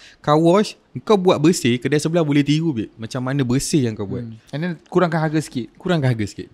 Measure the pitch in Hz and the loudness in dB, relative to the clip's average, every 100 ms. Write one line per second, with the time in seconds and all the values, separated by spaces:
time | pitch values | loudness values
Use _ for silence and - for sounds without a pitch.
0 | - _ - 151 165 196 208 - _ 127 | -20 _ 0 2 4 4 2 -6 _ -8
1 | - 208 180 156 151 180 120 127 - 147 | 0 2 4 4 4 4 2 0 0 0
2 | 156 170 151 143 139 151 165 117 95 - | 0 0 2 2 2 2 0 -4 -6 -10
3 | 113 131 127 139 123 139 - 160 120 107 | -10 -6 -4 -2 0 -2 0 0 0 -4
4 | 98 107 117 113 - 143 175 160 - 175 | -8 -8 -10 -16 -12 -8 -8 -8 -2 0
5 | 175 165 156 156 147 131 113 _ 180 170 | 2 0 -2 -2 -4 -10 -10 _ -4 0
6 | 131 113 101 - - | 0 -2 -4 -8 -18